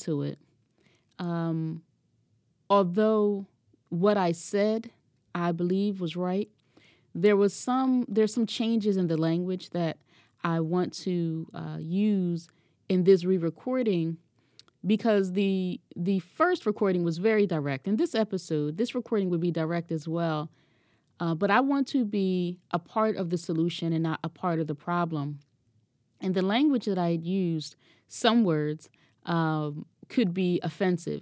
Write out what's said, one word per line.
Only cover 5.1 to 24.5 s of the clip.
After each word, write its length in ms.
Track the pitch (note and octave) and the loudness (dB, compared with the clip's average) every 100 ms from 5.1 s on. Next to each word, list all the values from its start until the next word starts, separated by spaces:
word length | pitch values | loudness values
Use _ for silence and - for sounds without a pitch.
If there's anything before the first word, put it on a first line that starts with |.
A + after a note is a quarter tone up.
| _ _ | _ _
I 160 | F3 F3 | -4 -2
believe, 500 | E3+ F3 F#3+ G3+ F#3+ | 0 0 0 0 -2
was 140 | F3 | -4
right, 340 | E3+ F3+ F#3 G#3+ _ _ _ _ _ _ E3+ | -4 -2 -2 -4 _ _ _ _ _ _ 2
there 200 | G3 G3+ | 4 6
was 160 | G3+ | 4
some, 540 | - - B3+ C4 B3+ A#3+ | 0 -2 0 2 2 2
there's 240 | G3+ G#3+ | 2 2
some 140 | A#3+ A3 | 2 -2
changes 500 | - A3+ A3+ G#3 F#3+ | 0 0 0 2 2
in 120 | F3 | 2
the 80 | D#3+ | 2
language 540 | D#3+ E3+ F3+ F#3 - | 2 0 -2 -4 -6
that 280 | F3 E3 - _ _ _ _ | -4 -2 -4 _ _ _ _
I 160 | F3 E3 | -2 0
want 320 | D#3+ F3+ F3 - | 0 0 -2 -4
to, 500 | - F3 E3 D#3+ E3 | -4 -2 -2 -4 -8
uh, 260 | D#3 D#3+ D#3 | -10 -10 -8
use 680 | D#3+ F#3 G#3+ G3+ F3+ E3+ - _ _ _ - | -4 0 2 2 0 -2 -6 _ _ _ -2
in 140 | F#3 | 2
this 220 | F3+ F#3+ | 6 6
re-recording 960 | F3+ F#3+ E3 E3 - B3+ A3+ F3+ E3 E3 _ _ _ - - _ F3 | 4 0 0 -4 -4 -2 0 0 -2 -4 _ _ _ -20 -20 _ -2
because 460 | G#3+ A#3+ G#3 F#3+ | 0 2 2 2
the, 480 | F3+ G3 F#3+ F#3 F3 _ - | 0 0 0 -2 -6 _ -6
the 240 | F3 G3 | -2 -2
first 440 | - - F4 F4+ | -2 0 0 0
recording 380 | A3 G#3 G3+ F3+ | -2 0 0 2
was 160 | E3+ E3 | 0 0
very 260 | G#3 G#3+ | 2 2
direct. 440 | G3+ D#3+ C#3+ C3+ - | 2 0 -2 -4 -2
In 80 | G#3+ | 0
this 180 | E4 | 0
episode, 600 | A3+ G#3+ F#3 - D#3 D3 D#3+ | 0 -2 -2 -4 -2 -2 -2
this 180 | A#3+ | -2
recording 360 | B3+ - A3 F#3 | -4 -4 -2 0
would 100 | F3 | 0
be 100 | E3+ | 0
direct 400 | E3 D#3+ E3+ E3+ | 0 -2 -4 -4
as 160 | D#3+ D#3+ | -6 -4
well. 420 | E3 E3+ D#3 D#3 _ _ _ _ _ _ - | -2 -2 -2 -6 _ _ _ _ _ _ -6
Uh, 120 | E3+ | -2
but 160 | D#3+ G3 | 0 2
I 100 | G#3 | 2
want 260 | C4+ C#4 C4 | 2 0 0
to 180 | C#4 G#3+ | 0 0
be 500 | G3+ F#3+ F#3 F3 F3+ _ | 0 0 0 -2 -6 _
a 80 | F3 | -6
part 380 | - A3 A3 - | -4 0 0 0
of 120 | F3+ | -2
the 80 | F3 | -4
solution 560 | - E3 E3+ - E3 | -2 -2 -2 -2 -2
and 100 | D#3+ | 0
not 180 | E3 D#3+ | 0 -2
a 60 | E3 | -6
part 280 | - F#3 | -6 -2